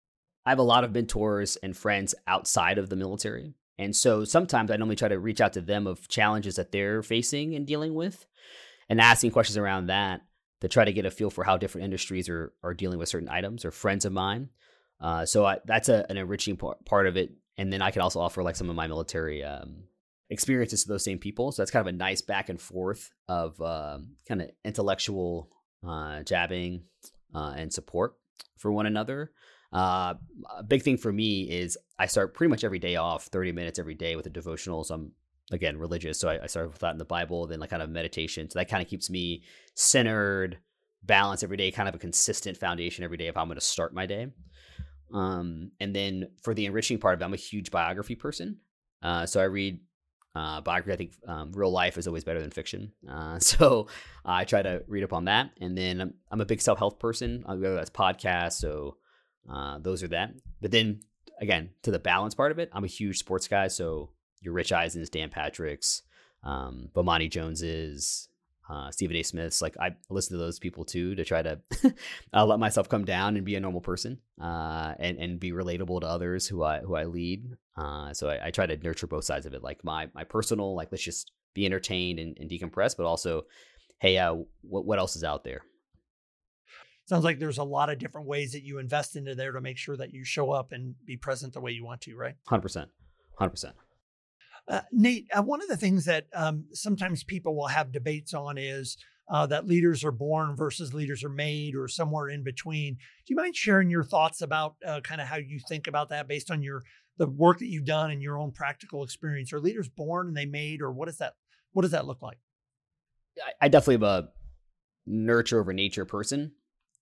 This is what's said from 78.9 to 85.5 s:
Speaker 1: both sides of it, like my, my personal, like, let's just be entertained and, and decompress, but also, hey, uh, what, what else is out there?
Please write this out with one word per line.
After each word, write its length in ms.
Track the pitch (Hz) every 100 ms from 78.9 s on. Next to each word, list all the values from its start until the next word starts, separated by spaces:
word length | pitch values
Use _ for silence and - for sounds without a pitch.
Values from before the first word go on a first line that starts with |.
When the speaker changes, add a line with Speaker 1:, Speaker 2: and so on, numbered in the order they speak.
| 78 -
Speaker 1:
both 180 | 76 -
sides 200 | 69 71
of 80 |
it, 100 | 67
like 200 | 65 73
my, 260 | 80 78 78
my 100 | 73
personal, 520 | 82 110 - 107 98 90
like, 140 | 80
let's 120 | 92
just 280 | - - - _ _
be 120 | 95 101
entertained 540 | 95 92 92 90 85
and, 180 | 82 -
and 100 | 82
decompress, 460 | 87 85 92 110 -
but 100 | 85
also, 380 | 82 90 80 - - - _ _ _
hey, 180 | 95 92
uh, 180 | 85 82 82 -
what, 240 | 92 98 -
what 140 | 101
else 160 | 92 82
is 80 |
out 200 | 80 73
there? 200 | 62